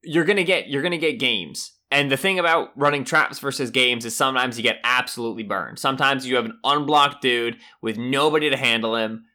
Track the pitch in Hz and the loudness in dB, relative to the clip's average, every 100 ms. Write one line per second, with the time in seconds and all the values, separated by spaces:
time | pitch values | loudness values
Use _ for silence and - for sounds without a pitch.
0 | - 156 190 202 175 180 - 135 170 175 | 0 0 2 2 2 0 0 -4 -2 0
1 | 160 123 127 110 80 73 - _ _ 143 | -2 0 -2 -2 -4 -12 -14 _ _ 0
2 | 143 - 190 185 170 165 - 131 143 143 | 2 0 0 0 2 2 0 0 0 0
3 | 131 160 - - 139 131 127 127 123 120 | 0 0 0 -2 -6 -4 -2 2 2 0
4 | 117 - 135 131 127 117 113 107 120 127 | -4 -2 0 2 -2 0 -2 0 0 0
5 | 123 - 117 110 104 98 69 - 139 131 | 0 -6 -6 -6 -6 -4 -6 -4 -4 2
6 | 139 135 127 127 113 - 127 147 143 147 | 0 0 0 0 -2 -4 0 0 4 4
7 | 143 - 131 120 117 113 - _ 110 110 | 4 2 0 2 0 -6 -18 _ -6 -4
8 | 123 139 151 156 151 131 123 117 113 113 | -2 2 4 4 2 0 2 0 0 0
9 | 110 113 _ | -2 -6 _